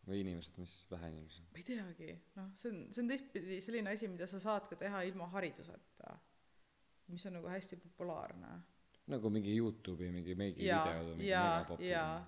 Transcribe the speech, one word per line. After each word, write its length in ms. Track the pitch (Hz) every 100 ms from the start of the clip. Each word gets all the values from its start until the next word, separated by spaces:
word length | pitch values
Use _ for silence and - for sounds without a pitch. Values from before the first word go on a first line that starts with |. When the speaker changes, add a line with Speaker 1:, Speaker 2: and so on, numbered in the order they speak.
Speaker 1:
või 180 | - 101
inimesed, 380 | 95 85 - -
mis 160 | 87 - -
vähe 220 | 87 82
inimesi? 320 | 80 78 -
Speaker 2:
Ma 140 | 82 165
ei 60 |
teagi. 460 | 175 240 185 165 160 170 -
Noh, 180 | - 190
see 180 | 190 240
on, 120 | 190 -
see 140 | 208
on 60 | 240
teistpidi 500 | 269 269 - 180 185
selline 320 | 185 233 202
asi, 140 | 208 214
mida 200 | 180 185
sa 120 | 190
saad 280 | 196 208 202
ka 80 | -
teha 220 | 196 202
ilma 260 | 185 190 175
hariduseta, 840 | 190 175 - 170 - - - - - - _ _ - - _ _ _ -
mis 160 | 175 196
on 120 | 175
nagu 120 | 170
hästi 300 | 190 190 175
populaarne. 720 | 170 - 175 156 - - - 175 - _ _ - -
Speaker 1:
Nagu 240 | 135 107
mingi 240 | 107 101 110
YouTube'i 560 | 113 110 - 85 90
mingi 240 | 90 85 92
Speaker 2:
Jaa, 20 |
Speaker 1:
meigivideod 680 | 101 87 185 170 160 82 165
on 100 | 165
mingi 140 | 196
Speaker 2:
jaa, 160 | 185 175
Speaker 1:
megapopularne. 400 | 165 170 170 180
Speaker 2:
jaa. 320 | 170 156 165